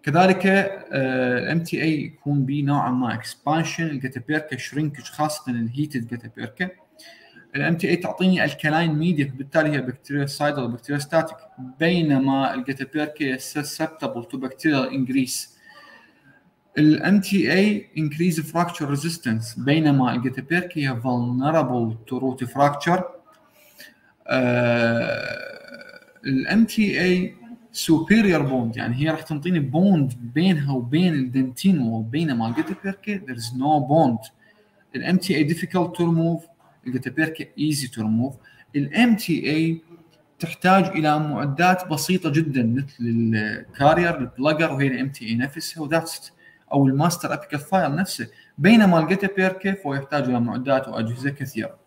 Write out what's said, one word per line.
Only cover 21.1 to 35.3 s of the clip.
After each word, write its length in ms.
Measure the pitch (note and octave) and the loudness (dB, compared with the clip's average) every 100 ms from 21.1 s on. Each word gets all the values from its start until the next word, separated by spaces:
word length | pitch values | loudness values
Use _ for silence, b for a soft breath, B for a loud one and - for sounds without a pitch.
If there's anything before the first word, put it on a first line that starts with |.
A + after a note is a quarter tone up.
| B2 A#2+ B2 C#3 D#3+ C3+ B2 A2+ A2+ - | -2 -2 0 0 2 0 0 -2 -4 -8
to 100 | B2 | -4
root 280 | C3 B2+ A#2+ | -4 -4 -8
fracture. 540 | C3+ C#3+ C#3+ - F3+ - - _ B B B B B B B B _ - | 2 2 2 0 0 -2 -14 _ B B B B B B B B _ -4
آه، 1120 | B2+ B2 B2 A#2+ A#2+ A#2 A#2 A2+ - - - - - - - - - - - - | 0 2 2 2 4 2 2 -2 -4 -6 -8 -12 -16 -18 -18 -18 -20 -20 -12 -2
ال 400 | C3 - G3 A3+ | -2 2 4 4
M 40 | |
T 60 | - | 4
A 600 | G#3 C3 F3+ F3+ F3+ - - - _ - - | 2 2 2 2 0 -8 -20 -20 _ -10 2
superior 560 | D#3 D#3+ G#3+ G#3 D#3+ C3+ | 2 6 4 6 4 2
bond، 260 | C3 A2+ A2+ | 0 -2 -4
يعني 200 | A2 B2 | -4 0
هي 140 | D#3 | 0
راح 120 | D#3 | -2
تنطيني 380 | - D3+ E3+ F3 | -4 -6 0 0
بوند 540 | C3+ D3+ G3 F3 C3 A#2 A#2 | 0 2 4 4 2 -2 -6
بينها 380 | B2 F#3 E3 C#3 | 0 2 2 0
وبين 420 | C3+ A#2+ D3+ F3+ | -2 0 2 2
الدنتين 680 | D3+ B2+ C3 C3 B2 F#3+ F3 | 2 0 0 -2 0 2 2
وول، 240 | A#2 A2+ | 2 -2
بينما 440 | A2+ C#3+ E3 A#2+ A2+ | -4 -2 0 0 -2
الجاتابيركا 720 | A#2 D#4+ F#3+ G3 G3 - G3 C3 | -2 -4 -6 -8 -10 -8 -8 -8
there 120 | A#2+ | -10
is 80 | A2+ | -8
no 420 | B2+ C#3 D3+ C3+ | -4 0 0 2
bond. 420 | D#3+ C#3+ A2+ - b b b b b _ B2+ | 2 4 0 -8 b b b b b _ -8
ال 220 | - F#3 | 0 0
M 20 | |
T 60 | |
A 280 | - | 2